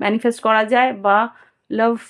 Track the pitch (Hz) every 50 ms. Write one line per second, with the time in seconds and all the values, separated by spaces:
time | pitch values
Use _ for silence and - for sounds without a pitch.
0 | 214 202 214 226 - 240 233 - - 220 220 220 220 214 247 247 254 262 247 202
1 | 196 202 202 208 226 233 - - - _ _ _ _ - - 214 226 233 233 226
2 | - -